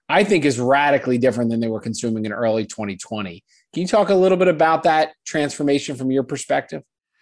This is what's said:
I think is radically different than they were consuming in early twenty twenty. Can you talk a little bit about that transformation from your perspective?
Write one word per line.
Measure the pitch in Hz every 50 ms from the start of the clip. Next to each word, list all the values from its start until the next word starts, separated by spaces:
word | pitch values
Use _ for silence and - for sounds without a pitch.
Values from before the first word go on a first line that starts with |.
| _ _
I | 147 185 208
think | 196 208 175 139
is | 147 127 117
radically | 123 127 135 139 147 143 143 135 - 127 127
different | 120 120 127 107 117 120 117
than | 117 113
they | 117 113
were | 110 107
consuming | - 117 113 - - 120 113 110 107
in | 107 104
early | 113 120 113 107 113 110
twenty | - - - 107 101 98
twenty. | 90 - - 113 107 104 110 107 101 _ _ _ _ _ _ -
Can | 156 180
you |
talk | 180 - 214 202 175
a | 202
little | 185 185 190 190
bit | 180 185 180
about | 170 151 160 160 160 160 160
that | 175 156 156 156 - - _ _
transformation | - - 156 147 143 - - 147 143 143 143 143 - 143
from | 123 131 131
your | 131 135 127
perspective? | 127 151 131 - - 143 139 139 - - 156 - _ _ _ _ _ _ _